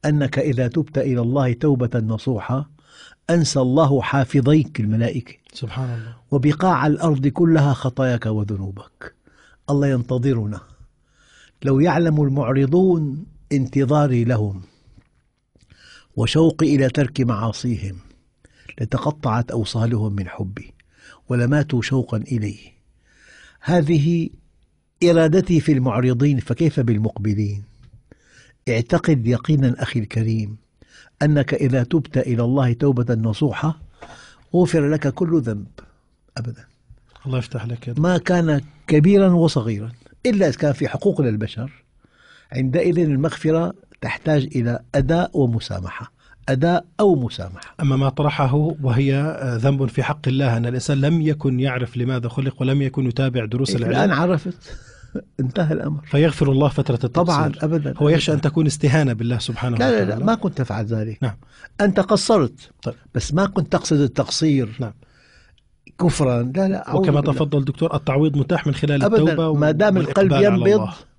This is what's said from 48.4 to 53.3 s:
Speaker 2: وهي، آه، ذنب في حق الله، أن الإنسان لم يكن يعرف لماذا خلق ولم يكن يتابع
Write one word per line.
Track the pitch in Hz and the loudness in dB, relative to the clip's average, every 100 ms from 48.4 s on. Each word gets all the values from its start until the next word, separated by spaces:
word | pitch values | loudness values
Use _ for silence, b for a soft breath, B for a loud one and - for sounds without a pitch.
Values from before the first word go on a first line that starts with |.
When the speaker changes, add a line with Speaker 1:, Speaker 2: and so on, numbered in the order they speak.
| 135 143 151 151 | 0 2 0 -2
Speaker 2:
وهي، | 135 117 139 135 | 0 2 2 0
آه، | 147 156 131 117 | -2 -4 -4 0
ذنب | 127 139 131 | 0 0 -2
في | - | -2
حق | 131 147 139 | -4 -2 -2
الله، | 131 139 117 | 0 0 0
أن | 120 | -2
الإنسان | 123 - 139 | -4 -2 0
لم | 139 170 | 2 2
يكن | 156 151 139 127 | 0 0 -2 0
يعرف | 135 127 123 123 | -2 -2 -6 -4
لماذا | 120 131 117 | -2 -2 -4
خلق | 123 135 - | -4 -6 -2
ولم | 131 139 | 0 0
يكن | 135 139 131 | 0 -2 -2
يتابع | 117 135 | 0 -2